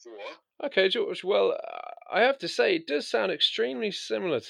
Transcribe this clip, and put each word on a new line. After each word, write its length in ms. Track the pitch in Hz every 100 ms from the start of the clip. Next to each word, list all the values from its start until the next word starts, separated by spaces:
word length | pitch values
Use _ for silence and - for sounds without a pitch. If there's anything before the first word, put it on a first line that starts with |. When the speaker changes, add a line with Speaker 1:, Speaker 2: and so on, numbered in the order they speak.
Speaker 1:
four. 640 | 117 107 - 320 _ - 285
Speaker 2:
Okay, 220 | 196 190
George, 340 | 226 196 175
well, 300 | 180 202 190
uh... 600 | - - 50 - - -
I 80 | 180
have 160 | 247 277
to 80 | 170
say, 280 | - 226 170
it 100 | 165
does 240 | 294 -
sound 220 | 226 196
extremely 580 | 156 - - 240 254 214
similar 500 | - - 220 185 127 -